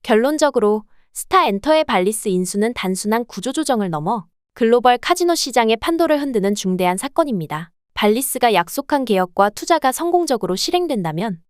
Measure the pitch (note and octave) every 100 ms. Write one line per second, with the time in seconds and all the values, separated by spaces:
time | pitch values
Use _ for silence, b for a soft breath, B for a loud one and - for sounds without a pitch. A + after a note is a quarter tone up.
0 | - A3 B3+ D4+ D4 B3 G#3 G#3+ - -
1 | _ - - F#4+ D4+ G3 D4 D#4 D4+ G#3+
2 | F#3 G#3+ A3 F3+ F3+ G3+ A3 A#3+ F#3 F#3
3 | G#3 A3+ A#3 - B3 C4+ D4 A#3+ G3 D#3
4 | D#3+ A#3 - _ _ - A3+ A#3+ B3 B3
5 | - F4+ F4 E4 C#4+ B3 A3+ A3+ - E4
6 | E4 D4 C#4 A3+ G3 G#3 F#3+ F#3 F3+ F#3
7 | C#4 - D4+ G3+ D3+ D3+ E3+ _ _ -
8 | G#3+ A3 C4+ B3+ A#3+ F#3+ E3+ - - C#4+
9 | B3 F#3+ F#3 - G3+ - - E4 C4+ -
10 | E4+ F4 E4 A#3+ F#3 F#3+ - F4+ F4+ A#3+
11 | E3 D#3 A3 F3